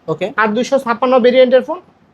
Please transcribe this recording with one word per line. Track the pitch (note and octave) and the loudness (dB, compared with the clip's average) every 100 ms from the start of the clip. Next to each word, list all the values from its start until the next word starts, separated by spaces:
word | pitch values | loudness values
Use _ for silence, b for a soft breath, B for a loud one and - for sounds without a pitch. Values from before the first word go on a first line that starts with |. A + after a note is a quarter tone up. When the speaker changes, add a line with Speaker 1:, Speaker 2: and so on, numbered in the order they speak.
| - | -10
Speaker 1:
ওকে। | D#3 F#3+ - | -6 -6 -2
Speaker 2:
আট | G#3+ | -2
দুশো | G#3+ A#3+ C4+ | -2 -2 -2
ছাপ্পান্ন | A#3+ A3+ B3+ B3+ | -2 -4 0 2
ভেরিয়েন্টের | A#3 B3+ B3+ B3+ | 4 4 2 2
ফোন। | A#3 F4+ - _ _ | 0 -8 -12 _ _